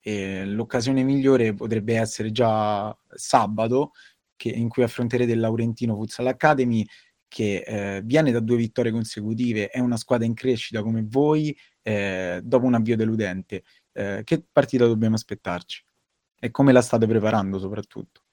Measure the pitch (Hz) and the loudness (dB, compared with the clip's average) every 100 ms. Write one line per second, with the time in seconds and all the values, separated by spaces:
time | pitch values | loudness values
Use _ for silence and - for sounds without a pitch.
0 | - 104 95 95 98 104 110 127 117 135 | -6 -6 -6 -6 -6 -6 -2 -2 0 0
1 | 131 139 135 131 113 101 113 110 104 113 | 2 2 4 6 4 0 -2 -2 0 0
2 | 110 - 110 110 113 110 107 104 107 - | 0 -4 -4 2 2 4 0 -2 -4 -10
3 | _ - - 127 104 107 113 127 147 _ | _ -16 2 2 2 0 0 0 -2 _
4 | - _ _ _ 120 113 117 120 120 - | -20 _ _ _ -6 -4 -2 0 0 0
5 | 120 120 120 113 113 117 117 113 120 104 | -2 0 0 0 0 0 -2 -2 -4 -4
6 | 110 - 123 127 156 143 123 113 104 - | -6 -4 -4 2 2 4 2 0 -2 -8
7 | _ _ _ - 110 98 - 110 101 98 | _ _ _ -4 -2 -2 -6 -6 -6 -8
8 | 110 143 151 117 110 120 113 - 113 113 | 0 2 4 2 2 0 0 -2 -2 -2
9 | 113 - 104 113 123 107 101 127 123 117 | -6 -6 -6 -2 -2 -2 -4 -2 -2 -2
10 | - 123 113 113 131 117 - 113 107 113 | -2 0 0 -2 -2 -2 -4 -6 -4 -4
11 | 107 127 147 156 151 147 _ _ - 104 | -2 2 2 2 0 -6 _ _ -4 -4
12 | 101 92 92 90 113 127 127 120 110 113 | -2 -4 -4 -6 0 2 4 2 2 0
13 | 110 113 101 92 - 95 _ _ _ - | 0 0 -4 -6 -10 -12 _ _ _ -8
14 | 101 101 113 165 - - 139 127 120 110 | -6 -6 -4 -4 0 0 2 4 4 4
15 | 110 110 - 101 - 87 - - _ _ | 2 0 -4 -10 -8 -8 -10 -18 _ _
16 | _ _ _ _ 123 - 139 123 120 117 | _ _ _ _ -8 2 6 6 6 2
17 | 110 113 107 110 98 95 95 104 - - | 2 2 2 0 -2 -4 -6 -10 -12 -14
18 | - _ _ | -16 _ _